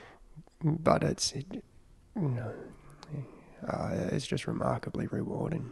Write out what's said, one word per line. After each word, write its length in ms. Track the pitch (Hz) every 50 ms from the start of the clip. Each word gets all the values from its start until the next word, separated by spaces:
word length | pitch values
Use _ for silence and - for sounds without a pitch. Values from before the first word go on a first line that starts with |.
| - - - - - - - 156 - - - - 165
But 400 | 151 156 165 160 - - - 151
it's, 300 | 147 - - - - -
it, 300 | 147 135 190 - - - - - - - - - - - - -
you 140 | 214 165 139
know, 240 | 123 113 - 110 - - - - - - - - - - - - 151 139 127 - - - - - - - -
uh, 220 | - - - - - - 185 180 -
it's 160 | - 151 -
just 200 | - - - -
remarkably 600 | - - - - - 123 113 - - - - -
rewarding. 640 | - - - - - - - - - 160 160 120 -